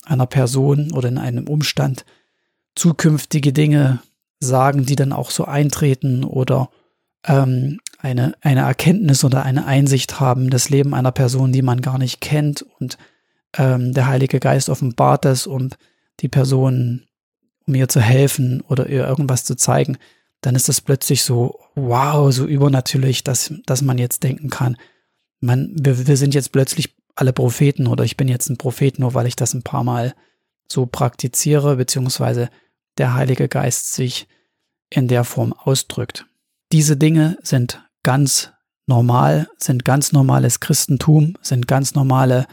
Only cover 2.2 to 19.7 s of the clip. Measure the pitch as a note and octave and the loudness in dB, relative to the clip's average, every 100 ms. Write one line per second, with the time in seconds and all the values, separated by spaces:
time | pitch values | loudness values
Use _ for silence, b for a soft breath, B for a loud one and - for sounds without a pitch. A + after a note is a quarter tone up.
2.2 | _ _ _ _ _ - E3+ D#3 E3 D3+ | _ _ _ _ _ 0 0 2 2 2
3.2 | - D#3 C#3+ C#3 D3+ D3 C3+ C3 - _ | 0 -2 0 2 4 4 2 0 -6 _
4.2 | _ _ B2+ C3 C3+ C#3+ C3 C#3 C3+ C#3+ | _ _ -2 2 2 2 0 0 0 -2
5.2 | B2+ - - C#3+ D3 - D3 C3 C#3 B2+ | -6 -6 -4 0 0 0 0 0 0 -2
6.2 | C3+ C3 C3 C3 B2+ _ _ _ _ _ | -2 -2 0 0 -2 _ _ _ _ _
7.2 | - C#3 C3 B2+ C3+ E3 - - C#3+ B2 | 0 2 2 0 -2 -6 -14 -10 -4 -2
8.2 | B2 - D3+ C3+ C3 - D#3 F#3 E3+ C3+ | -2 -2 0 2 2 0 2 2 2 2
9.2 | C#3 C3 C3+ C3 - C#3 C#3 C3+ - - | 2 0 0 -2 0 2 2 0 -2 -2
10.2 | C3 B2+ B2+ B2+ - C#3 C#3+ C#3 B2+ B2+ | 0 0 0 0 0 0 0 0 -2 0
11.2 | B2+ C3 C3 C3 C3 B2 B2+ C3 B2+ - | 0 0 2 2 2 0 -2 -4 -4 -6
12.2 | - D3+ D3 C#3+ - _ B2+ - b b | -4 -2 -2 -4 -10 _ -12 -12 b b
13.2 | b b _ - C3 B2+ B2 B2+ C3 C3 | b b _ -2 0 0 0 0 0 2
14.2 | C3+ C3 C3 C#3 - C3 C3 A#2 C3+ C#3 | 0 0 0 0 0 -2 -2 0 2 2
15.2 | C#3+ C3 - C3+ C3 - _ _ _ - | 2 0 -2 -6 -6 -10 _ _ _ -8
16.2 | C#3 C#3 C3+ C3+ C3 B2+ B2 A#2+ - _ | -2 0 2 2 2 0 -2 -4 -10 _
17.2 | _ _ _ _ - C3 C3 - A2 C3 | _ _ _ _ -2 0 2 2 4 4
18.2 | C#3 - B2+ C3 - B2+ - C3+ C3+ C3 | 4 2 -2 -2 -2 -4 -2 -2 -2 -2
19.2 | C#3 B2+ - C3 - | 0 -2 -4 -2 0